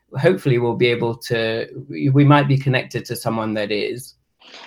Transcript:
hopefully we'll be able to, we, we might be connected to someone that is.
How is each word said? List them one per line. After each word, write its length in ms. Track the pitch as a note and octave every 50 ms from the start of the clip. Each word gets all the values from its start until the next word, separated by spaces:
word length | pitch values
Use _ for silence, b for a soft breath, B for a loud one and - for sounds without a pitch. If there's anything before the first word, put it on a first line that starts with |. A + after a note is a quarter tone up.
| b _ - C3+
hopefully 400 | C#3 E3+ F#3 - - D3 B2 A#2+
we'll 160 | A#2+ A#2+ A2
be 140 | F#2 B2 A#2+
able 260 | A#2+ A2+ A#2 A#2 A#2
to, 520 | - - - A#2+ A2+ A2+ A2+ A2+ A2+ A2 - - C3+ C#3 -
we, 200 | D#3+ D#3 D3 C#3
we 140 | C3+ C#3+ C#3+
might 240 | C#3 D3 D3 C#3 C#3
be 100 | C3+ C3
connected 460 | - B2+ B2+ B2+ - - - A#2 -
to 80 | - A#2+
someone 380 | A2 - A#2 A2 A2+ A2 A2 G#2+
that 160 | G#2+ G#2 G#2
is. 440 | G#2+ G2+ G#2 G#2+ - B2 - - - _ _ _ _ B B B B B B